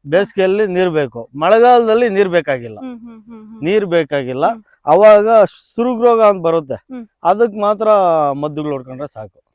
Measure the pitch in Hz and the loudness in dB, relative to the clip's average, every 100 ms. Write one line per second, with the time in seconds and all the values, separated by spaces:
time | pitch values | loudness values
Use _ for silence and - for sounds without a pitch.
0 | 143 170 202 - 190 202 214 180 185 156 | -2 -2 -2 -2 -2 0 -2 -2 -2 -2
1 | 135 117 113 135 165 220 240 247 226 220 | -4 -8 -16 -4 0 4 4 4 2 0
2 | 240 196 196 170 151 131 117 104 262 240 | 0 0 0 0 -2 -6 -8 -14 -16 -16
3 | 233 226 214 226 214 220 151 214 175 170 | -20 -20 -20 -20 -20 -10 -2 -2 0 -2
4 | 156 143 127 127 170 233 _ _ - 165 | -2 -4 -6 -2 -2 -4 _ _ 0 6
5 | 214 208 214 226 185 - - - 247 226 | 6 6 4 4 2 -2 -12 -4 -4 0
6 | 240 226 214 196 165 165 139 117 _ 254 | 2 4 2 2 -2 -2 -4 -12 _ -20
7 | 226 _ 170 202 233 208 208 214 214 208 | -20 _ -2 0 -2 -2 -4 -2 0 2
8 | 180 160 147 139 151 147 151 139 127 131 | 2 0 -2 -4 -8 -8 -8 -8 -12 -16
9 | 147 113 107 _ _ | -16 -14 -18 _ _